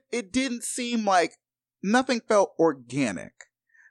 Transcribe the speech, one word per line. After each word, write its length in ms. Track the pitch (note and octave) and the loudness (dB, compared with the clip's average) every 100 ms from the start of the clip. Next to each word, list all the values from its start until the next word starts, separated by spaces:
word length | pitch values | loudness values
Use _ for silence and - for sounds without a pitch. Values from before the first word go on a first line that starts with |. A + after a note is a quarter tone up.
| _ | _
it 200 | A#3 G3 | -8 -4
didn't 320 | B3 C4+ A#3+ | -4 -4 -4
seem 420 | - - A#3+ A#3 G#3 | -8 -8 -4 -4 2
like, 300 | F#3 - - _ _ _ _ | 2 2 -2 _ _ _ _
nothing 380 | F#3 A#3+ C4 A#3+ - | 0 0 2 -2 2
felt 240 | G#3 F#3 - | 2 2 2
organic. 720 | E3 C#3 A#2+ C3 B2 F2 - _ _ _ _ _ _ | 0 0 -6 -4 -4 -4 -12 _ _ _ _ _ _